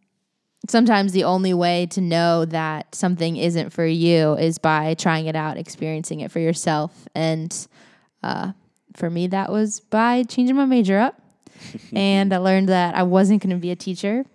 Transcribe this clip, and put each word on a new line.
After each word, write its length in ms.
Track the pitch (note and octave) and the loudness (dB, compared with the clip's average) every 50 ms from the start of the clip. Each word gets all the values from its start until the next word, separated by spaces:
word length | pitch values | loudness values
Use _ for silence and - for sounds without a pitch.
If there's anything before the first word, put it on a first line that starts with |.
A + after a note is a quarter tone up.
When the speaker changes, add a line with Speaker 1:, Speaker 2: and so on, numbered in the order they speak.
| _ _ _ _ _ _ _ _ _ _ _ _ - - | _ _ _ _ _ _ _ _ _ _ _ _ -8 0
Speaker 1:
sometimes 420 | - A3+ A#3+ A#3 A3 G3 G3 G3 | 2 4 4 6 4 4 2 2
the 120 | F3+ F#3+ - | 0 2 2
only 300 | E3+ F#3 F#3 F#3+ F#3 F3+ | 2 2 2 2 0 0
way 320 | F3 F3 F3 F3 F3 F3+ | 2 2 2 2 0 -2
to 120 | E3+ - G3 | -2 -2 -4
know 440 | F3+ E3+ E3 E3+ E3+ E3+ E3+ E3 E3 | -2 0 0 2 2 2 2 2 0
that 480 | E3 D#3+ D#3+ D#3+ D#3 D#3 D#3 - _ - | -2 -2 -4 -4 -4 -6 -8 -10 _ -8
something 440 | - - F3+ F3+ E3 E3 E3 E3 | -4 -2 -2 0 0 -2 -4 -2
isn't 340 | B2+ D3 E3+ E3+ E3+ - - | -2 -2 0 0 -2 -4 -4
for 140 | - - E3 | -4 -2 -2
you 460 | D#3+ D#3+ E3 E3+ E3+ E3+ D#3+ D#3 D3+ D3+ | 0 0 2 2 4 4 4 4 2 2
is 220 | - E3 E3 E3 - | 2 0 -2 -2 0
by 340 | - D#3+ D#3 D#3 D#3 D#3+ E3 | 0 0 0 2 0 -2 -4
trying 320 | - - F3 D#3+ D#3+ D#3+ | -2 0 0 0 0 -2
it 100 | D#3+ D#3 | -4 -6
out, 220 | D#3+ D#3 D#3 C#3 | -4 -6 -6 -8
experiencing 600 | - E3+ - - - D#3+ D#3 D#3 D#3 E3 - E3 D3+ | -10 -12 -14 -12 -10 -8 -6 -6 -8 -8 -8 -10 -10
it 100 | - - | -10 -8
for 80 | - E3+ | -4 -2
yourself. 680 | E3 D#3+ E3 - - F3 D#3 D3+ D3+ E3 - - - - _ | 0 0 -2 0 -2 -2 0 0 -2 -6 -8 -16 -20 -12 _
And, 400 | - D#3+ D#3+ D#3+ D#3+ D#3+ E3 - - - _ _ _ _ _ _ _ _ _ _ _ - | -4 -2 -2 -2 -2 -6 -8 -10 -10 -12 _ _ _ _ _ _ _ _ _ _ _ -8
uh, 280 | - - - - F#3+ F#3+ _ _ _ _ _ _ _ - | -6 -6 -6 -6 -8 -10 _ _ _ _ _ _ _ -10
for 140 | - F#3 E3 | -6 -6 -4
me, 160 | E3+ E3+ F3 | -2 -2 -2
that 240 | F3+ F#3 F#3+ F#3+ - | -2 -2 -4 -4 -2
was 280 | - G#3+ G#3+ G#3 G#3 - | -2 -2 -2 -2 -4 -10
by 440 | _ _ - G#3+ A3+ A#3+ B3 B3 B3+ | _ _ 0 0 2 2 2 0 -2
changing 320 | A#3 - - B3 B3 C4 | -2 -2 0 0 2 2
my 100 | C#4 C#4 | 2 2
major 340 | C4 B3+ B3 G#3 F#3 G3 G3+ | 2 2 2 4 4 2 2
up. 200 | A#3 C#4 - _ _ | 2 0 -2 _ _
Speaker 2:
<laughs> 680 | _ _ _ _ - _ - - - - - - - - | _ _ _ _ -20 _ -20 -20 -18 -18 -18 -16 -6 -4
Speaker 1:
And 400 | G3 G3 G3 G3 G3 G3 G3 F#3+ | -2 0 2 2 2 2 2 0
I 40 | |
learned 300 | F3+ F#3 F#3+ F#3+ F#3+ G3 F#3 | 2 2 4 4 4 4 4
that 260 | F#3 F3+ F3 F3 - | 4 2 2 2 0
I 80 | - F3+ | 0 0
wasn't 380 | F3+ F3+ F#3+ G3 F#3+ G#3+ G3+ | 4 4 4 4 4 4 2
gonna 140 | - F#3+ F3+ | 2 -2 -4
be 140 | F3+ E3+ F3+ | -2 -2 -4
a 40 | F3+ | -6
teacher 480 | F3 - F#3+ F3+ - - G3+ G#3+ B3 C4+ - | -6 -6 -8 -8 -4 -4 -4 -2 -4 -4 -8